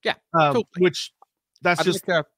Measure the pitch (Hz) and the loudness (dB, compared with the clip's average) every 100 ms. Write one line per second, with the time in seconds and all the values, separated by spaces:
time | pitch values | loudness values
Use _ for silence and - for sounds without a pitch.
0 | - - _ 170 151 143 - - 180 - | -4 -6 _ 0 2 0 -4 0 0 0
1 | - _ _ _ _ _ 165 170 170 170 | -12 _ _ _ _ _ -2 0 0 -2
2 | - 170 143 | -2 -2 -2